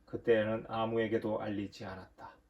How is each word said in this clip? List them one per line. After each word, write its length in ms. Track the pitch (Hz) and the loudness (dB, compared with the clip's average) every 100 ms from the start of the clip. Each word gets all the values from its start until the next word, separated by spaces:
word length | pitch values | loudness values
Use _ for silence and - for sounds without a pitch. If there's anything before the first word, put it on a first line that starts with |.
| - | -10
그때에는 600 | 120 - 113 107 113 - | -2 4 4 4 0 -2
아무에게도 720 | 113 113 113 110 113 110 110 | -2 0 2 2 2 0 -2
알리지 440 | 110 101 101 - | -2 -4 -4 -8
않았다. 460 | 101 92 92 - - - | -10 -10 -14 -16 -18 -18